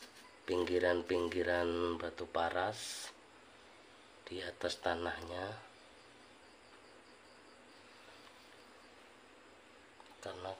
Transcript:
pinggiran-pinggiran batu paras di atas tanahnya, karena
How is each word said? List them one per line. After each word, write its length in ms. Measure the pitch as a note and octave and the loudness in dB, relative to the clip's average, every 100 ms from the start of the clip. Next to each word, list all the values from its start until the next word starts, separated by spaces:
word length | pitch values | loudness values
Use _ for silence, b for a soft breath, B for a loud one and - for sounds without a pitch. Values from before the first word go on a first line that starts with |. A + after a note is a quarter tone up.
| - - - - - | -20 -20 -20 -10 0
pinggiran-pinggiran 1500 | F2+ F2 F2 F2+ F2 E2+ F2+ E2+ F2+ F2 F2 F2 E2+ F2 E2+ | 2 4 6 6 6 4 2 2 2 2 4 4 4 2 0
batu 240 | F2 - | -2 -6
paras 880 | F2 - E2+ F2+ F#2+ G#2+ - - - - - - - - - - - - - - | -4 0 2 2 0 -2 -6 -8 -10 -12 -20 -20 -20 -20 -20 -20 -20 -20 -20 -18
di 160 | - F2+ | -10 -6
atas 400 | F2 - F2 - | -6 -2 0 2
tanahnya, 720 | F#2 E2+ E2+ E2+ E2+ F2 F#2+ A2+ - - - - - - - - - - - - - - - - - - - - - - - - - - - - - - - - - - - - - - - - - - - - - - | 2 2 0 -2 -4 -4 -4 -6 -12 -20 -20 -20 -20 -20 -20 -20 -20 -20 -20 -20 -20 -20 -20 -20 -20 -20 -20 -20 -20 -20 -20 -20 -20 -20 -20 -20 -20 -20 -20 -20 -20 -20 -20 -20 -20 -20 -20 -20 -20 -20 -20 -20 -20 -10
karena 320 | G2+ F2+ F#2 F#2+ | -8 -6 -6 -6